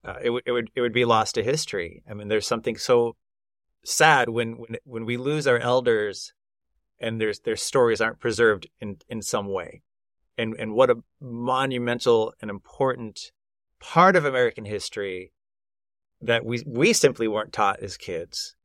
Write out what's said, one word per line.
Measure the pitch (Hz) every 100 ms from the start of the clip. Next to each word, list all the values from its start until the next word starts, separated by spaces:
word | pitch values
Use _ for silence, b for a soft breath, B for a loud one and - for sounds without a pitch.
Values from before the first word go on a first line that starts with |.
uh, | - 127
it | 127
would, | 120 123
it |
would, | 123 117 -
it |
would | 123
be | 117 120
lost | 113 110
to | 120
history. | 107 156 - 101 85 87 -
I |
mean, | 104 104
there's | 107 -
something | 117 117 113
so | - 120 117 - _ _ _ _ _ _
sad | - - 156 143 117
when, | 117 113 117
when, | 113 113
when | - 113 113
we | 123
lose | 131 151 139
our | 120
elders | 120 127 123 110 104 95 - _ _ _ _ _ _ _
and | 113 113
their, | 110 101
their | - 110
stories | - 139 120 107
aren't | 110 -
preserved | 120 107 117 101 - _
in, | 104 92 _
in | 113
some | 101 113 101
way. | 95 85 - _ _ _ _ _ -
And, | 113 113
and | 113
what | 110 127
a | 117 - _
monumental | 131 117 123 131 135 123 120 120 127 117 110 _
and | 107
important | 101 _ - 135 123 110 - - _ _ _ _ _
part | - 165 185 185
of | 147
American | 131 120 110 104
history | 104 - - 101 92 92 _ _ _ _ _ _ _ _ _
that | 120 117 110
we, | 120 139
we | 117 196
simply | 226 143 117 113
weren't | 107 107
taught | - 101 101
as | 101 -
kids. | - 85 85 - - _